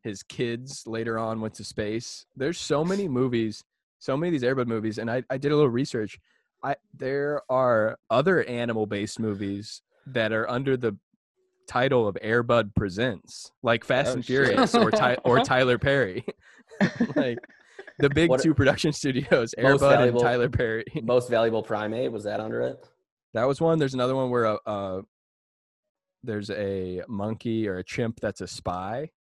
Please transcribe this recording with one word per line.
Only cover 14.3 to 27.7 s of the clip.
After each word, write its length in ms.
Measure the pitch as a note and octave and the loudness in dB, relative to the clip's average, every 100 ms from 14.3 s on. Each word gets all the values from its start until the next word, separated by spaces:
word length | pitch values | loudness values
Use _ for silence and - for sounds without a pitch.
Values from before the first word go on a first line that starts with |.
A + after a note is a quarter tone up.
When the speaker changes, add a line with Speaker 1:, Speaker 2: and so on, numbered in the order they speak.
| C3 C3+ | 2 4
Speaker 1:
Furious 280 | G#2 A#3+ | 4 4
or 160 | A#3 G#3+ | 4 4
Ty-, 260 | A3 B2 B2 | 4 2 2
Speaker 2:
<laughs> 40 | |
Speaker 1:
or 160 | B2+ A#2+ | 4 4
Tyler 380 | C4+ B2+ C3 A#2+ | 4 4 4 2
Perry. 460 | C#3 C#3 G#2+ F#2 - | 2 2 0 -4 -10
<laughs> 40 | - _ - _ - D3 - A3+ | -14 _ -20 _ -2 -2 0 -2
Like, 240 | D4 B2+ A#2 - _ _ - - - | 0 -2 -4 -10 _ _ -20 -20 0
the 80 | C#3 | 2
big 180 | C#3+ E3+ | 4 4
Speaker 2:
What 140 | C3 | 4
Speaker 1:
two 100 | D#3+ | 4
production 380 | C#3+ C3 - D#3+ | 4 4 4 0
studios, 600 | C#3+ C#3+ B2 - D3+ A#2 - | 0 -2 -2 2 2 2 2
Air 140 | C3 | 4
Speaker 2:
Most 100 | C#3 | 6
Speaker 1:
Bud 80 | C#3 | 6
and 60 | A#2+ | 6
Speaker 2:
Valuable 220 | B2 A#2+ | 6 4
Speaker 1:
Tyler 280 | A#2+ B2 A#2+ | 2 2 0
Perry. 340 | B2 A#2 A2+ - | 0 0 -2 -6
<laughs> 80 | - | -6
Speaker 2:
Most 280 | A#2 B2 B2 | 0 0 2
Valuable 320 | A#2 A2+ A2 | 0 2 0
Primate, 500 | G#2+ G#2+ G#2+ A2+ C3 | -2 -4 -4 -4 -4
was 120 | A2+ | -6
that 160 | G#2 G#2+ | -6 -6
under 200 | A2 A#2 | -6 -4
it? 220 | B2 - - _ _ _ _ | -4 -6 -20 _ _ _ _
Speaker 1:
That 120 | A2 B2+ | -2 0
was 120 | C#3 | 2
one. 180 | E3 E3 | 2 2
There's 160 | C3+ | 0
another 200 | B2+ B2 | 0 0
one 140 | C3+ B2+ | 0 0
where, 160 | B2 A2+ | 2 2
uh, 100 | G#2 - | 0 -4
uh, 360 | G2+ G2 F#2 - _ _ _ _ _ _ _ _ _ _ _ | -6 -4 -8 -10 _ _ _ _ _ _ _ _ _ _ _
there's 280 | B2 G#2 G#2 | -8 -6 -6
a 520 | G#2 G2+ G2 F#2 F2+ - | -4 -4 -4 -6 -8 -8
monkey 580 | G2+ G#2 A2+ A#2+ A2+ | -6 -6 -4 -4 -2
or 120 | G#2+ | -2